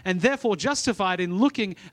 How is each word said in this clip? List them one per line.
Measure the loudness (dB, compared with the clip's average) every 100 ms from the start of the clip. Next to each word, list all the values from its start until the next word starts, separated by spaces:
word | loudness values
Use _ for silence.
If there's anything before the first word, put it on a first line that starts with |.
and | -4 0
therefore | 2 2 0
justified | 0 -2 -2 0 0 0 0
in | 0 2
looking | 2 2 -4 -6 -8